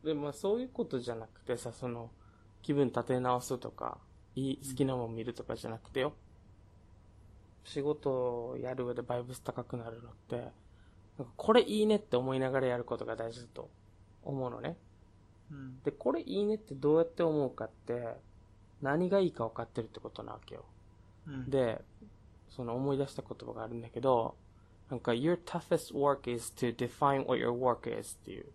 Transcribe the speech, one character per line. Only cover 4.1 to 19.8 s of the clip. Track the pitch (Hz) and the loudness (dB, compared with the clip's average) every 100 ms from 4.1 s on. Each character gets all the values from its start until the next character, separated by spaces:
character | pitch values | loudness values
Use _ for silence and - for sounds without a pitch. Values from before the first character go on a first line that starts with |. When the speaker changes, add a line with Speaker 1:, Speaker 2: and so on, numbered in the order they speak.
| - - - | -20 -12 -4
Speaker 1:
い | 135 | -4
い、 | 139 | -4
Speaker 2:
う | 139 | -6
ん。 | |
Speaker 1:
好 | 131 | 0
き | 135 | 0
な | 127 | 2
も | 117 | -2
ん | 113 | -4
見 | |
る | 113 | -6
と | 117 | -8
か | 120 117 | -6 -6
じ | 117 | -6
ゃ | |
な | 113 | -10
く | - | -6
て | 135 | -2
よ。 | 135 - - - - - - - - - - - - - - - | -2 -4 -20 -20 -20 -20 -20 -20 -20 -20 -20 -20 -20 -20 -20 -20
仕 | - 147 | -8 -2
事 | 143 147 139 131 123 120 117 | 0 0 0 2 0 -2 -4
を | 123 | -6
や | 123 | -4
る | 127 123 | -2 -2
上 | |
で | 123 | -4
バ | 120 123 | -2 -4
イ | |
ブ | 123 | -4
ス | 127 | -8
高 | - 131 | -6 -6
く | 120 123 | -6 -8
な | 117 | -8
る | 113 | -12
の | 117 | -16
っ | - - | -20 -8
て、 | 120 | -8
な | |
ん | 120 - - - - - - - 127 | -8 -16 -20 -20 -20 -20 -20 -12 -12
か | - | -2
こ | - | 8
れ | 233 | 8
い | - 214 | 8 4
い | 214 | 6
ね | 208 | 4
っ | |
て | - 123 | 4 2
思 | 131 | 2
い | 131 | 0
な | 131 | 2
が | 135 | 4
ら | 131 | 2
や | 123 | 0
る | 120 | -2
こ | 117 | -4
と | 117 | -4
が | 117 | -4
大 | 117 | -6
事 | 123 | -8
だ | 117 | -12
と | - - - - - - - | -12 -14 -16 -20 -20 -20 -12
思 | - 139 127 | -6 -4 -4
う | |
の | 117 | -4
ね。 | 135 170 - - - - - - - | -6 -8 -14 -20 -20 -20 -20 -20 -16
Speaker 2:
う | 143 | -14
ん。 | 131 131 | -12 -4
Speaker 1:
で、 | 147 | -4
こ | - - | 0 0
れ | 311 | 0
い | - 190 | 0 0
い | 208 | 2
ね | 214 | 0
っ | |
て | - | -4
ど | 139 147 156 | 0 6 6
う | |
や | |
っ | 165 | 6
て | - | 2
思 | 170 151 131 | 2 4 0
う | |
か | 120 110 | -2 -10
っ | |
て、 | - - 120 117 120 - - - - - - | -8 -6 -4 -4 -8 -16 -20 -20 -20 -20 -6
何 | 139 151 180 | 0 2 4
が | 196 | 4
い | 185 | 4
い | |
か | - 113 | 0 -4
分 | 117 | -4
か | |
っ | 117 | -6
て | - | -6